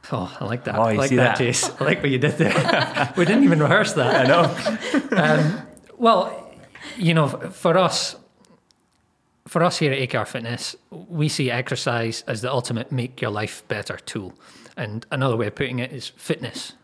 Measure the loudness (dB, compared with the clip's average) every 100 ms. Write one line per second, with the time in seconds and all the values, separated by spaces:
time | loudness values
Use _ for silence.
0 | -6 -8 -6 -8 -6 -6 -4 0 2 2
1 | 2 4 4 4 0 0 -2 -2 0 0
2 | 0 2 0 2 2 2 2 2 2 -2
3 | -2 2 2 6 6 6 4 4 2 0
4 | 2 4 4 6 4 0 -4 -4 -2 -2
5 | 0 0 4 4 2 -2 -10 -20 -20 0
6 | 4 4 2 -8 -16 -20 -20 -20 -16 -2
7 | 2 4 2 -2 -10 -2 2 4 2 0
8 | -6 -10 _ _ _ _ _ _ _ _
9 | _ _ _ _ -4 2 2 2 0 0
10 | -2 -2 -4 -6 -8 -8 -8 -12 _ -20
11 | -10 -2 -2 0 -2 -2 -4 -4 -2 -2
12 | -2 -6 -8 -6 -2 -4 -2 -6 -4 -6
13 | -6 -6 -6 -4 -6 -10 _ -8 -6 -12
14 | -10 -10 -12 -16 -20 -20 -20 -10 -8 -8
15 | -8 -2 0 0 -2 -4 -6 -4 -8 -10
16 | -14 _ -8 -6 -6 -12 -16 -18